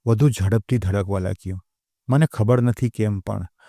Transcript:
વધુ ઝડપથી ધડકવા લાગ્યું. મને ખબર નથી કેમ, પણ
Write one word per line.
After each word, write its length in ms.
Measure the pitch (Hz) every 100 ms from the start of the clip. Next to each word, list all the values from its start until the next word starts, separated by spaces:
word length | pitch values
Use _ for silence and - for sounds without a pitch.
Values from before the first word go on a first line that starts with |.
| 117
વધુ 220 | 113 143
ઝડપથી 500 | 113 95 113 - 123
ધડકવા 400 | 92 101 95 98
લાગ્યું. 420 | 92 95 92 92 - _ _ _ -
મને 180 | 135 156
ખબર 340 | - 107 123
નથી 300 | 120 113 120
કેમ, 300 | - 107 101
પણ 260 | 101 104 90 _